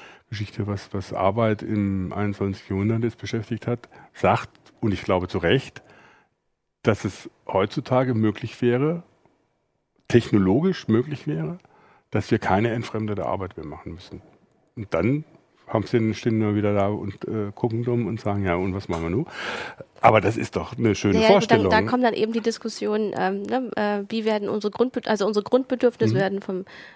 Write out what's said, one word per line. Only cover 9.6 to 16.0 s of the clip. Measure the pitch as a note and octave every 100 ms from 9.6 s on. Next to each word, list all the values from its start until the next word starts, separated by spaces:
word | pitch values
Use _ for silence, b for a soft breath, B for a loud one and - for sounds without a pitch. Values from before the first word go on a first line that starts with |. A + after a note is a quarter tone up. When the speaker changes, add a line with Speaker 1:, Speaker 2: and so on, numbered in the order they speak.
| _ _ _ _ -
Speaker 1:
technologisch | A#2+ - G#2+ F#2 A#2+ F#3 F3 -
möglich | A2 D3 C#3 D3+
wäre, | D#3+ D#3+ F3+ b b b b b
dass | G#2+ -
wir | A2+
keine | - F#2+ A#2
entfremdete | A#2+ - A2 G#2+ G2+ A#1+
Arbeit | F#2+ F2+ -
mehr | D2+
machen | D#2 -
müssen. | E2 - - - _ _ _ _ -
Und | G2
dann | E2 G#2+ D3 - - _ _ -
haben | A2 -
sie, | A#2+